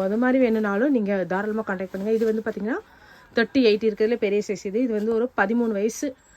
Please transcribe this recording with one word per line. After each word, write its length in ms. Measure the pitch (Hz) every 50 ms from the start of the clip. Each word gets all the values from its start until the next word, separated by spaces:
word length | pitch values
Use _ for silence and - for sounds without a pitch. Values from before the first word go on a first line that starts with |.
அது 160 | 190 190 208
மாதிரி 200 | 226 247 254 254 269 254
வேணும்னாலும் 500 | 233 220 220 214 202 202 196 247 302 277
நீங்க 160 | 233 208 190 202 190 180 165
தாராளமா 320 | 185 190 208 214 214 220 214
கான்டாக்ட் 260 | - 196 180 190 185 -
பண்ணுங்க. 200 | 190 196 220 226
இது 80 | 226 226 220
வந்து 140 | 220 220 214
பாத்தீங்கன்னா, 320 | 226 214 196 202 214 285 415 - - - - - - - - - - -
தேர்ட்டி 260 | 240 226 - - 277 247 214
எயிட் 160 | 208 208 220
இருக்கிறதுல 300 | 220 208 - 214 220 240 226 226
பெரிய 160 | 202 202 208 208
சைஸ் 180 | - 202 175 - 202
இது. 100 | 185 226
இது 120 | 262 233 220
வந்து 180 | 208 208 226 233
ஒரு 120 | 220 240 254 -
பதிமூணு 360 | - 196 196 233 240 240 226 214 196
வயசு 280 | 202 233 - - 302 277 262 - _ _ _